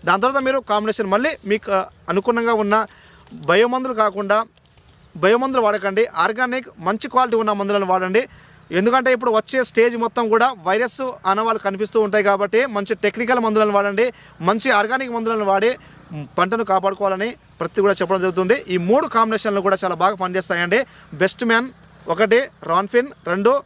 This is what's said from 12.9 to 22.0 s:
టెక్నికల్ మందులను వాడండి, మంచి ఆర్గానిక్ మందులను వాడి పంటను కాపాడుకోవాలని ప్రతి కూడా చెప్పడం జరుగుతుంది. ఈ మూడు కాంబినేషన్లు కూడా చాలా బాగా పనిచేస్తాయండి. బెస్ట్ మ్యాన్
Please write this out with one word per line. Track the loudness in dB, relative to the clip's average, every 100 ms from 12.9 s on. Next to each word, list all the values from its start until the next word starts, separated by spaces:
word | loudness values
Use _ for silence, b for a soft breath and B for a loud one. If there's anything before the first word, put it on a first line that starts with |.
| -2
టెక్నికల్ | -2 -2 -2 0
మందులను | 2 2 2
వాడండి, | 2 0 0 -2 B B B
మంచి | -2 0 2
ఆర్గానిక్ | 2 2 -2 -4 -6
మందులను | -4 -2 0
వాడి | 2 0 -2 B B -16 -14 -8 -2
పంటను | -2 -2
కాపాడుకోవాలని | 0 0 0 0 -2 -2 -4 -8 _ _
ప్రతి | -6 0
కూడా | 2
చెప్పడం | 2 0 0 0
జరుగుతుంది. | 0 0 0 0
ఈ | -2 2
మూడు | 2 2
కాంబినేషన్లు | 0 0 0 -2 -2 0
కూడా | 0
చాలా | -2 0
బాగా | 0 0
పనిచేస్తాయండి. | -4 -4 -4 -2 0 0 -2 B B -2
బెస్ట్ | -2 0 0
మ్యాన్ | 0 0 -12 -20 -20